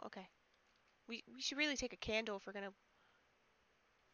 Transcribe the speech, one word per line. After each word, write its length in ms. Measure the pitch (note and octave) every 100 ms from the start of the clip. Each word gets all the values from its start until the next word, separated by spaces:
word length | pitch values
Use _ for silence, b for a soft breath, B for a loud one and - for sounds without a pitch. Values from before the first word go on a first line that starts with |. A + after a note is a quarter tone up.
| -
Okay. 220 | - F#3+ _ _ _ _ _ _ _ -
We, 160 | A3+ -
we 80 | A#3+
should 160 | C4 C#4
really 180 | D4+ C4+
take 180 | B3+
a 40 | C4+
candle 400 | - A3 A3+ G3
if 80 | -
we're 80 |
gonna 180 | G3+ G3 - _ b b b b _ _ _ _ _ _ _ _